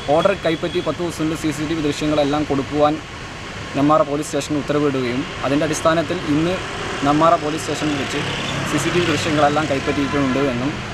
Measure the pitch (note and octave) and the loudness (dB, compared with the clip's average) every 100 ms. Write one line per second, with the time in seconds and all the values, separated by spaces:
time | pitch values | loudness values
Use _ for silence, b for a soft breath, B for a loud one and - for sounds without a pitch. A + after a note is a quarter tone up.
0 | C#3 D#3 F#3+ F#3+ E3 D#3+ F3 F3 D#3 D3+ | 2 4 4 2 -2 -2 -2 -2 -2 -4
1 | F3 E3 D#3 D#3+ D#3 C#3+ D3+ E3 D3 C#3+ | -4 -2 -2 0 -2 -2 -2 0 -2 0
2 | D3+ D3 C#3+ D3+ D3 C#3 A#2 D3 D3 D#3 | 0 2 2 0 0 -2 0 2 2 2
3 | - - - - - - - C#3 C#3+ D#3 | -6 -12 -12 -12 -12 -12 -6 0 4 4
4 | C#3+ D3 D3 C#3+ - D3+ B2+ D3 D3 C3+ | 4 0 -2 -4 -2 -2 0 2 2 2
5 | B2 B2+ D#3+ - G#2+ C#3+ D#3+ D3+ D#3+ E3 | 0 -2 -4 -4 0 0 0 0 2 2
6 | D3+ F3 D3+ D3 E3+ F#3 - - - - | 0 -4 0 0 0 -2 -6 -8 -8 -2
7 | C#3 D3+ E3 E3+ D3+ D#3 - D3 D3+ C#3+ | 0 4 4 4 0 -4 -4 -2 -2 -2
8 | A#2+ C#3+ - - - - - D3+ D#3+ F3 | -2 -4 -4 -4 -4 -4 -2 0 2 2
9 | E3+ D3 E3+ D3+ D3 D3 D3+ C3+ D3 C#3 | 2 0 2 4 4 4 0 0 0 0
10 | C3+ D3 C#3 C3 C#3 A#2+ C3+ - - | 0 2 2 2 2 0 -2 -4 -8